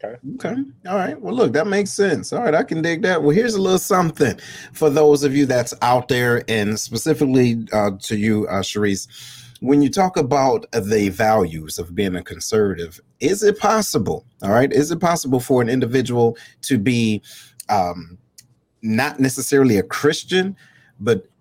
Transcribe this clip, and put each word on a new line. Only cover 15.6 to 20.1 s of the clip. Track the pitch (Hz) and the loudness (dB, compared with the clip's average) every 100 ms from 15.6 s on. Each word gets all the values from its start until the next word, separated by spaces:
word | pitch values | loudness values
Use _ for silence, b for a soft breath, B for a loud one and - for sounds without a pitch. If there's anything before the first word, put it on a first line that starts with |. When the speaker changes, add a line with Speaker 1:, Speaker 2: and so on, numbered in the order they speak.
Speaker 2:
an | 117 | 2
individual | 127 117 131 120 120 117 B B B | 0 0 0 0 2 2 B B B
to | - 131 | -2 0
be, | 101 120 113 104 B B B B - | 0 0 0 -2 B B B B -2
um, | 104 87 87 82 90 _ _ _ _ _ _ | -2 -2 -6 -14 -20 _ _ _ _ _ _
not | 113 110 143 - | -2 0 -2 0
necessarily | 131 131 123 139 131 101 | -2 -2 0 4 4 4
a | |
Christian, | - - 147 | 0 0 0